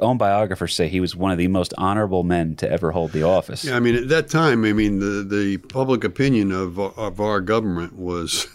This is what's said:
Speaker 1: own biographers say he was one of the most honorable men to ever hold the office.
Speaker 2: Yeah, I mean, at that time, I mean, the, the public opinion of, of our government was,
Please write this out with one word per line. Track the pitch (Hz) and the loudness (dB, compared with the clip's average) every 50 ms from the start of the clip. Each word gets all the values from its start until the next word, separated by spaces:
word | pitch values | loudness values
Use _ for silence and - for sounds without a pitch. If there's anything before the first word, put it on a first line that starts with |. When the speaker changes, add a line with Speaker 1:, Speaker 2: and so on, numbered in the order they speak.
| - | 2
Speaker 1:
own | 110 127 120 | 2 2 2
biographers | 107 98 101 104 110 98 92 - 87 85 - | 2 2 2 2 2 0 -2 -4 -4 -4 0
say | - 87 78 | 0 -2 0
he | 90 92 | 0 0
was | 92 85 - | -2 -2 -2
one | 87 90 95 | -2 -2 0
of | 92 85 | 0 2
the | 87 92 | 2 2
most | 95 92 87 - - - | 2 2 0 -2 -2 -2
honorable | 92 95 101 110 107 98 92 90 85 | -2 0 0 0 0 0 0 0 2
men | 87 87 87 82 80 78 - | 2 2 2 0 -2 -2 -4
to | - - | -2 -2
ever | - 85 82 80 | -2 0 0 0
hold | 78 90 82 78 80 | 0 0 -2 -2 -2
the | 78 78 | 0 2
office. | 82 95 92 - - - - - | 4 4 2 2 -2 -8 -8 -6
Speaker 2:
Yeah, | 143 127 120 | -2 0 2
I | |
mean, | 120 120 117 | 4 4 2
at | 120 120 131 | 2 2 2
that | 151 160 147 - | 0 0 0 0
time, | - 160 165 156 123 117 110 | 2 2 4 4 4 4 2
I | 107 104 | 2 2
mean, | 104 107 104 101 98 | 2 2 2 2 0
the, | 98 101 101 101 101 | -2 -2 -2 -4 -4
the | 98 101 101 101 98 98 92 | -2 -2 0 0 0 -2 -4
public | - - - 131 131 131 131 113 - | -6 -8 -4 -4 0 0 0 0 0
opinion | 104 87 - 135 139 135 113 104 98 | -4 -2 0 0 2 4 2 2 2
of, | 95 92 95 90 85 95 | 0 -2 -4 -4 -4 -4
of | 101 95 - - 110 101 90 92 | -6 -6 -4 -6 -8 -8 -4 -2
our | 104 107 107 101 | -2 0 0 -2
government | 95 92 107 113 113 104 90 85 85 87 - - | 0 2 0 0 2 0 -4 -4 -6 -8 -10 -10
was, | 92 87 87 87 85 82 - - - - - | -6 -6 -4 -4 -4 -4 -4 -4 -6 -2 -2